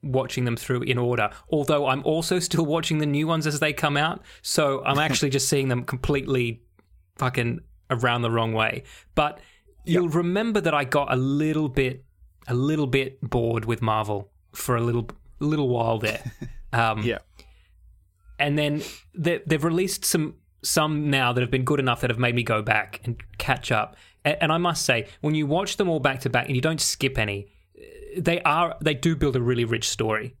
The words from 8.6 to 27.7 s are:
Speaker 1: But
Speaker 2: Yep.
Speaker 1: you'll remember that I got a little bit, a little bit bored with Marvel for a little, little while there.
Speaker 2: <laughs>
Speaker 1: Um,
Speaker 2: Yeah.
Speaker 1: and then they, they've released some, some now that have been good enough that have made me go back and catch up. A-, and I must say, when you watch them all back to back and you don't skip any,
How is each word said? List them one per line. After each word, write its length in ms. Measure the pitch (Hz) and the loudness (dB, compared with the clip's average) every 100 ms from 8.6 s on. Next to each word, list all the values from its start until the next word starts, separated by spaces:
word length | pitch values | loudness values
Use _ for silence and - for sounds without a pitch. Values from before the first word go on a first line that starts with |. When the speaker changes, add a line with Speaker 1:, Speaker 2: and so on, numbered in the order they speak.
| 110 - - - - | 0 -2 -10 -20 -6
Speaker 1:
But 260 | - 147 - - _ _ - | 0 0 -2 -20 _ _ -18
Speaker 2:
Yep. 100 | - | 0
Speaker 1:
you'll 140 | 170 175 | 2 4
remember 520 | 156 175 185 233 214 | 2 2 0 0 0
that 120 | 165 | 2
I 120 | 151 131 | 0 2
got 260 | 147 143 | 0 2
a 60 | 127 | 2
little 500 | 131 143 156 156 151 | 2 2 2 0 0
bit, 380 | 131 127 127 - _ - _ - | 0 -2 -2 -16 _ -20 _ -4
a 60 | |
little 340 | 123 139 156 143 | 0 0 0 2
bit 320 | 135 127 - | 2 0 -6
bored 440 | 117 123 117 117 110 | -2 0 0 0 -2
with 160 | 113 | 0
Marvel 500 | 113 110 107 104 98 _ _ | 0 0 0 -4 -6 _ _
for 240 | - - 120 | -12 -2 0
a 40 | |
little, 280 | 120 120 117 - - - | 2 0 -2 -10 -20 -6
little 280 | 147 151 139 | -2 0 2
while 300 | 123 117 113 | 2 2 0
there. 260 | 107 110 120 - | 0 -4 -8 -12
Speaker 2:
<laughs> 320 | 120 - - | -14 -12 -4
Speaker 1:
Um, 280 | 120 113 107 | 2 2 2
Speaker 2:
Yeah. 160 | 117 107 - - - - _ - - - _ _ - - | -2 -4 -8 -20 -20 -20 _ -20 -20 -20 _ _ -20 -2
Speaker 1:
and 180 | 147 147 | 0 2
then 240 | 147 147 - - - | 0 -2 -6 -14 -18
they, 280 | - 165 170 - | -4 -2 -2 0
they've 160 | 151 | 0
released 400 | 160 170 190 - - | 2 0 -2 -2 0
some, 300 | 180 151 - _ _ | 0 0 -6 _ _
some 460 | - - 151 151 147 | -2 0 2 0 0
now 220 | 139 123 | 2 2
that 80 | 123 | 2
have 100 | 123 | 0
been 140 | 131 | 0
good 160 | 127 147 | 0 0
enough 220 | 131 117 | 2 0
that 80 | 127 | 0
have 100 | 117 | 0
made 160 | 123 120 | 2 2
me 80 | |
go 180 | 117 110 | 0 0
back 380 | 107 107 104 - - | 2 0 0 -8 -8
and 100 | 120 - - | -8 -10 -10
catch 340 | - 131 - | -2 -2 0
up. 240 | 113 107 - - _ 151 | -2 -2 -8 -20 _ -2
A-, 180 | 147 | 0
and 80 | 156 | 0
I 60 | 160 | 2
must 260 | 175 165 | 0 0
say, 240 | - 120 107 - | 2 0 0 -4
when 120 | 151 | 0
you 140 | 156 147 | 0 2
watch 300 | 156 202 - | 0 0 0
them 100 | 185 | 0
all 140 | 156 | 2
back 180 | 139 131 | 0 0
to 80 | 135 | 0
back 180 | 123 120 | 0 0
and 80 | 127 | 0
you 40 | |
don't 200 | 151 160 | 0 0
skip 360 | - - 135 131 | -2 0 -2 0
any, 300 | 107 101 101 _ _ | -2 -4 -8 _ _